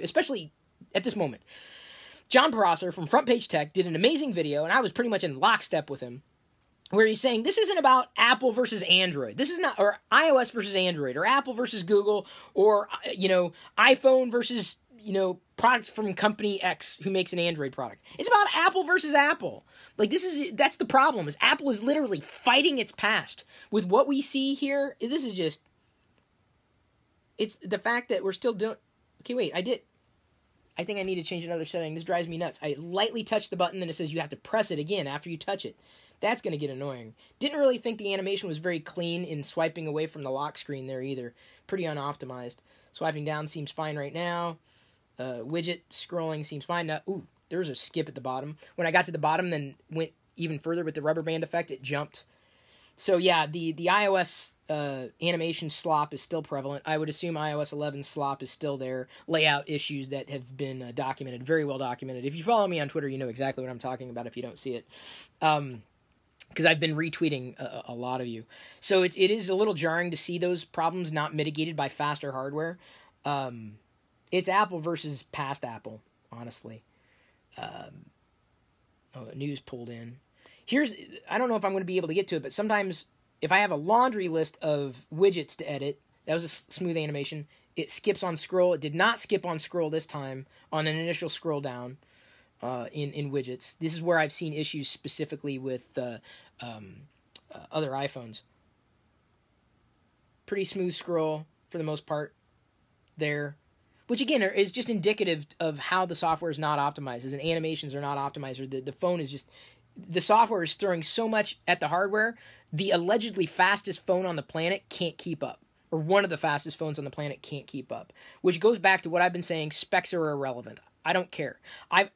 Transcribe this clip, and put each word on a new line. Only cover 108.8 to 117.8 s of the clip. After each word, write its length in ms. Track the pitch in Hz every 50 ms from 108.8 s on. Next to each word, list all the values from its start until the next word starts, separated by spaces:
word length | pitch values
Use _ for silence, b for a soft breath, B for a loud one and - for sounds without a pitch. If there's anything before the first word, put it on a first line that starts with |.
the 100 | 131 139
phone 280 | 123 - 180 180 180 170
is 100 | 147 131
just, 180 | 143 135 - _ B B B B B B B B _
the 260 | - - - 160 -
software 420 | - - - 226 233 214 226 185 170
is 100 | 151 -
throwing 300 | - 202 196 180 165 151
so 240 | - - 226 226
much 320 | 220 220 214 208 - - - _
at 120 | - 175 -
the 80 | 156 147
hardware, 460 | 160 180 202 196 208 214 220 233 233 B B B B B B B B
the 180 | 151 196 196
allegedly 540 | 180 175 170 185 220 233 214 233 185 196 170
fastest 600 | - - - 185 190 202 202 - 196 165 - -
phone 200 | - 180 180 185
on 100 | 180 170
the 60 | 147
planet 420 | 139 - - 160 165 175 196 196 - -
can't 280 | - - 180 160 -
keep 260 | - - 175 160 - 135
up, 160 | 123 - - _ _ _ _ _ _
or 80 | 156 160
one 240 | 151 160 190 202 196
of 60 | 180
the 80 | 165
fastest 400 | - - 156 147 143 - 160 -
phones 200 | - 165 156 147
on 80 | 147 139
the 60 | 139
planet 300 | - 151 147 143 - -
can't 260 | - - 151 139 -
keep 240 | - - 135